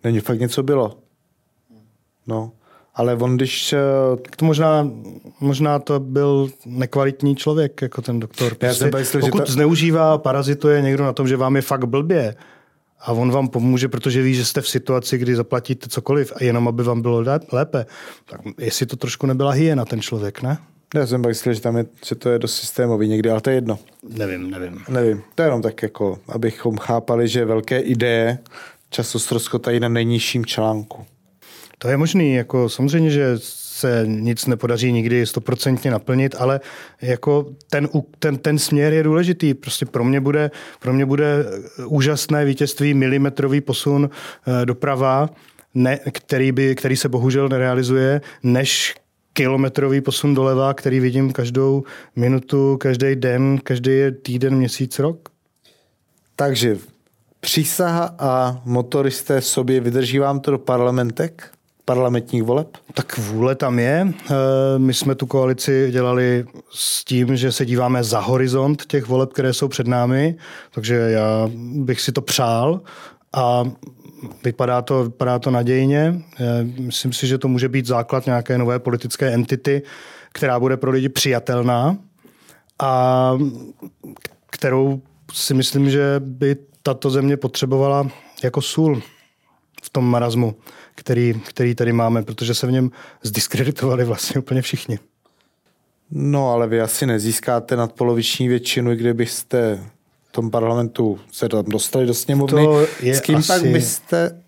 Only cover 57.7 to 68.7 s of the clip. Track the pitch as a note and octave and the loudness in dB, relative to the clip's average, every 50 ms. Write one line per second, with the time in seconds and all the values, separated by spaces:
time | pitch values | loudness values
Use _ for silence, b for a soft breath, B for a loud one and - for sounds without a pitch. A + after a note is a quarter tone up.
57.7 | - - F#3 F3 E3+ E3+ E3+ F3 E3+ - C#3 C3+ B2+ B2+ B2+ B2+ B2+ B2 B2 B2 | 0 0 0 0 2 0 -2 -2 -4 -4 -2 0 2 2 2 0 -2 -4 -4 -2
58.7 | A#2+ B2 B2 B2 - C#3+ C3+ C#3 C3+ - - - C#3+ C3+ B2 - - - B2+ A#2+ | 0 0 -2 0 0 0 0 0 -2 -4 -2 0 0 0 0 0 -2 0 0 2
59.7 | C3 C3 A#2+ A#2+ A#2 C3 C3 A#2 B2 C#3 C#3 C#3 C#3 C#3 C3+ - C#3 C3 C3 - | 2 2 2 2 0 0 0 2 0 2 2 2 0 0 0 0 -2 0 0 0
60.7 | B2+ B2 B2 B2 B2+ B2+ B2 A#2 A2+ - - E3 - - - - - _ _ _ | 2 2 2 2 2 2 0 -2 -2 -2 -4 -4 -6 -14 -20 -20 -20 _ _ _
61.7 | _ _ _ - B2 B2+ B2+ B2 B2 A#2+ A#2 - - A#2+ A2 A2+ B2 C#3+ D#3+ - | _ _ _ -2 0 2 2 2 2 0 -2 -2 -2 -2 0 2 0 0 0 -4
62.7 | - - _ _ - - B2 - - - A2+ G2+ G#2+ A2 A#2 C3 C3+ C3 - C3 | -10 -20 _ _ -6 -6 -6 -6 -6 -8 -6 -4 -2 0 0 0 0 0 -2 0
63.7 | B2 A#2+ A#2+ B2 C#3+ E3 F#3+ G3 E3 - - - C#3+ C#3 C3+ C3+ C3+ C3 C3+ C3+ | 0 0 2 2 2 2 2 0 -2 -4 -4 -2 0 2 2 2 4 4 2 2
64.7 | C3+ C3+ C3 C3 B2 - - C#3 C3+ - C3+ B2+ - C3+ C3 C3 C3 B2+ - - | 2 4 2 2 2 2 0 -2 -2 -2 -4 -2 0 2 2 2 0 0 0 0
65.7 | C3+ C3 C3+ C3 B2 B2+ B2 B2 B2 B2 B2+ B2 B2 A#2+ A#2+ - - - - _ | 2 2 2 2 2 0 2 2 2 2 2 2 2 0 -2 -4 -12 -20 -20 _
66.7 | - - - - - - - - B2+ B2 B2 B2 C3+ B2 B2 C3 A#2 - C#3 A#2 | -10 -6 -4 -4 -4 -4 -4 -2 0 0 2 2 2 0 0 -2 0 -2 -2 0
67.7 | B2 B2 B2+ B2 B2+ B2+ A#2+ G#2+ A#2+ A2 F#2+ G#2 B2+ B2+ C3 B2+ B2 C3+ C3+ C#3+ | 0 0 0 0 0 0 0 0 0 -2 0 0 0 2 2 2 2 2 2 2